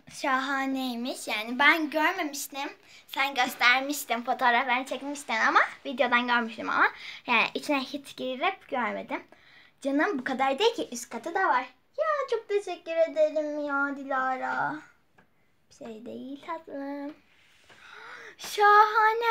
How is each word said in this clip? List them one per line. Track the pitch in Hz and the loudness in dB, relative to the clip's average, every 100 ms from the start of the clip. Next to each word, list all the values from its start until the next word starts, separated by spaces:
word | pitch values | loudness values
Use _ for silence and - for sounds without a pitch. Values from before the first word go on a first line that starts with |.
| - - | -14 -6
şahaneymiş. | 285 262 269 269 269 269 254 233 254 349 - | -2 0 0 -2 -2 -2 -4 -4 -6 -6 -6
Yani | 214 226 254 | -6 -4 4
ben | 285 330 285 | 4 4 2
görmemiştim. | 311 320 392 302 285 - 277 285 - - - - | 2 2 0 -4 -6 -8 -8 -10 -10 -20 -20 -10
Sen | 269 277 254 | -4 0 0
göstermiştin, | 254 - 240 262 277 294 - 233 | 0 4 4 4 2 -4 -4 -2
fotoğraflarını | 240 240 247 240 269 247 269 | -2 2 4 4 2 0 -2
çekmiştin | 254 277 285 - 220 247 | -8 -8 -8 -4 0 4
ama | 392 - - 277 | 4 2 -2 -8
videodan | 262 247 240 247 | 0 2 2 2
görmüştüm | 240 226 226 190 | 0 0 -6 -2
ama. | - 370 - - - - | 2 2 0 -14 -12 0
Yani | 226 185 | 2 2
içine | 262 - 277 | -2 -2 -2
hiç | 262 277 - - | -2 -8 -12 -10
girip | 254 254 359 381 - | -8 -2 -2 -4 -6
görmedim. | 254 214 196 233 302 - - _ - _ _ | -4 -4 -4 -8 -10 -10 -20 _ -20 _ _
Canım | 269 285 381 277 | -2 0 0 0
bu | |
kadar | 277 254 269 269 | -4 0 0 2
değil | 440 403 | 2 2
ki, | - | -6
üst | 240 - | -10 -10
katı | 226 330 381 | -10 -4 0
da | 359 | 2
var. | 254 - - _ - | 2 0 -12 _ -4
Ya | 640 587 523 | -2 -2 -2
çok | 453 - | -4 0
teşekkür | 403 370 339 330 330 330 | -2 -2 -8 -4 0 2
ederim | 302 302 302 302 294 294 | 4 2 2 -2 -4 -2
ya | 277 285 277 | 0 -2 -4
Dilara. | 277 262 262 254 262 262 - 302 - _ _ _ _ _ _ _ _ | -4 -2 0 -2 -2 -2 -2 -4 -12 _ _ _ _ _ _ _ _
Bir | - 240 | -18 -16
şey | 220 220 | -14 -12
değil | 233 254 285 - | -12 -12 -14 -12
tatlım. | 330 320 277 277 285 285 - _ _ _ _ _ - - 427 427 - 466 - | -12 -10 -10 -10 -8 -10 -14 _ _ _ _ _ -20 -20 -20 -18 -18 -18 -16
Şahane | - 415 415 415 427 440 440 453 466 | -8 4 8 8 6 4 4 2 2